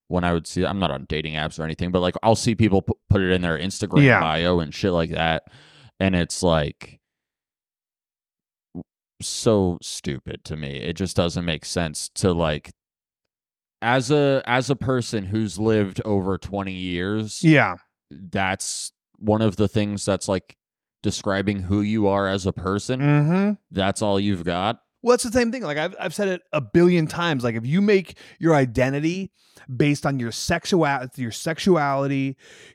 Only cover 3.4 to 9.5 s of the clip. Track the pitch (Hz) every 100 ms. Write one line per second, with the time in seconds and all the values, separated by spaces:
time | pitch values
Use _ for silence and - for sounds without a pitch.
3.4 | 87 78 92 - 104 - 139 104 80 78
4.4 | 87 87 76 - 101 87 80 78 82 80
5.4 | - - - - - - 95 90 82 -
6.4 | 90 80 73 - - - _ _ _ _
7.4 | _ _ _ _ _ _ _ _ _ _
8.4 | _ _ _ 90 - _ _ - - -
9.4 | 123